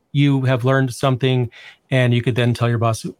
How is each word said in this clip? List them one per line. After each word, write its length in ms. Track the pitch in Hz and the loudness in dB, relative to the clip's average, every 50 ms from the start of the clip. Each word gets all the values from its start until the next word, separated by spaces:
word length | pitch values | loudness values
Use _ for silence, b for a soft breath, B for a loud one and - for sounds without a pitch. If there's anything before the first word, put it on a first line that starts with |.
| _ _ - | _ _ -2
you 300 | 143 143 143 139 135 131 | 0 2 2 2 2 0
have 220 | 127 131 120 117 | 0 0 0 0
learned 300 | 135 135 135 135 131 120 | 2 2 2 0 -2 -2
something 560 | - - 135 131 117 - 131 127 127 123 117 B B B B B B B _ | -2 -2 0 0 0 0 0 0 0 -2 -4 B B B B B B B _
and 240 | 139 131 127 120 120 | 0 0 2 2 2
you 80 | 120 120 | 0 0
could 120 | 135 113 | -2 -2
then 200 | 117 120 120 117 | 0 0 0 0
tell 160 | - 120 117 | 0 -2 -2
your 80 | 117 113 | 0 0
boss, 260 | 117 113 113 - - 175 - - | 0 -2 -2 -4 -6 -12 -14 -6